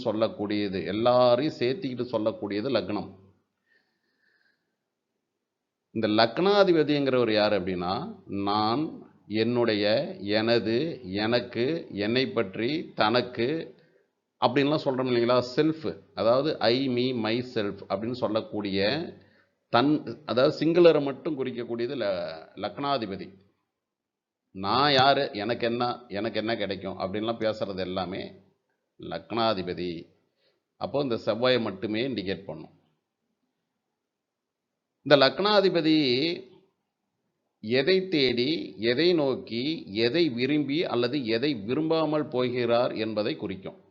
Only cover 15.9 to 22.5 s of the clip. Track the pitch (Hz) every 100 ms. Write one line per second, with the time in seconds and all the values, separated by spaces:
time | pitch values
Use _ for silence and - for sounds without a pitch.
15.9 | 80 - - 107 127 151 - 110 127 135
16.9 | 123 127 123 110 120 123 113 101 98 -
17.9 | 98 113 123 143 123 101 107 104 95 101
18.9 | 147 170 - _ _ _ _ _ 117 143
19.9 | 147 - 117 - 113 147 151 151 170 170
20.9 | 151 139 131 170 139 127 120 117 117 120
21.9 | 135 104 90 85 80 80